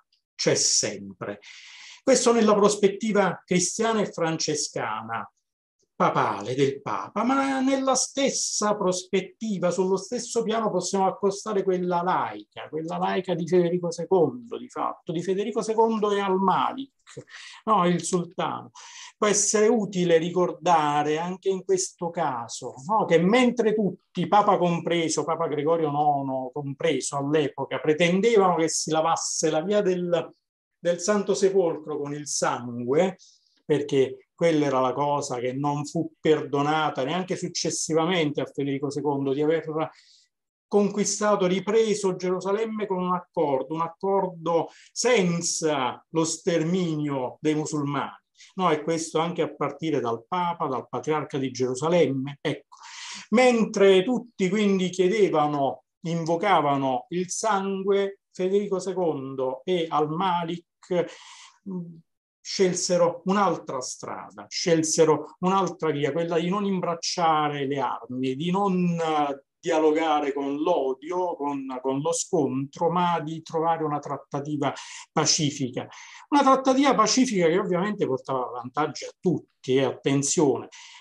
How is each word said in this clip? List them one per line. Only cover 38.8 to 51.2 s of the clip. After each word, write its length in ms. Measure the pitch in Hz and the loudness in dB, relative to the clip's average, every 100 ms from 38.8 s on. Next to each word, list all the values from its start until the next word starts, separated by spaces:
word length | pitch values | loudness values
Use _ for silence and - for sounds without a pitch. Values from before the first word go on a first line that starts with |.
| 139 | -4
secondo, 420 | 147 143 139 135 | -2 -2 0 0
di 80 | 135 | 0
aver 500 | 151 160 156 156 160 - _ _ _ _ _ _ - | 2 0 -2 -6 -6 -8 _ _ _ _ _ _ 0
conquistato, 800 | 202 202 208 196 - 208 202 180 | 2 2 0 -2 0 2 2 2
ripreso 680 | 190 185 226 220 190 190 180 | 0 2 2 2 2 0 -2
Gerusalemme 720 | 185 185 185 208 226 214 196 | -2 -2 -2 -2 -2 -4 -4
con 120 | 180 | -2
un 120 | 180 | -2
accordo, 600 | 180 - - 151 131 131 | -2 -4 -2 0 0 -2
un 60 | 160 | -4
accordo 880 | 170 - 190 196 190 165 160 170 151 - - | -6 -4 0 0 0 -4 -2 0 -2 -8 -16
senza 1120 | - 240 226 180 170 170 - 160 143 123 - _ | -4 2 2 2 0 -2 -2 0 0 -2 -6 _
lo 140 | 160 | -2
sterminio 1120 | 160 - 185 170 160 185 170 151 147 139 123 - | -2 -2 0 0 0 0 -2 -2 -2 -4 -6 -4
dei 140 | 151 | -2
musulmani. 680 | 151 147 151 139 143 104 - _ _ - - | 0 -2 -4 -4 -4 -6 -10 _ _ -16 -2
No, 140 | 180 | 0
e 120 | 151 | 0
questo 360 | 156 165 160 160 | 0 -4 -2 -2
anche 220 | 170 170 | -2 -2
a 140 | 151 | -4
partire 460 | - 143 - 160 143 | -2 -6 -4 -2 -2
dal 260 | 117 117 - | -2 -4 -4
Papa, 380 | 180 175 170 151 | -4 -2 -2 -4
dal 220 | 123 - | -6 -6
Patriarca 500 | 123 147 151 | -8 -2 -4